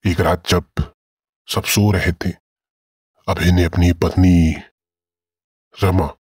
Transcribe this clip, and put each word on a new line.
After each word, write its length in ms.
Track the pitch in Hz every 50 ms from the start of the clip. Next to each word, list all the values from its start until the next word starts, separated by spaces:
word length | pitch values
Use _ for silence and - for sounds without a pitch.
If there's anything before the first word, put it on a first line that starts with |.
| -
एक 140 | 101 87 -
रात 280 | 87 82 90 87 _ -
जब 160 | 92 90 87 _ _ - - - _ _ _ _ _ _ _ _ _ _ _ -
सब 160 | - 107 -
सो 280 | - - 107 104 104
रहे 200 | 98 90 - 95
थे, 180 | 85 _ - 92 85 _ _ _ _ _ _ _ _ _ _ _ _ _ _ _ _ _ _ -
अभय 240 | 95 - 82 87
ने 120 | 90 90 87
अपनी 280 | 82 - 90 87 90
पत्नी 600 | 87 82 - 90 - - 92 92 90 87 82 80 73 - - _ _ _ _ _ _ _ _ _ _ _ _ _ _ _ _ _ _ _ _ _ _ - 101
रमा 340 | 95 90 92 80 71 - _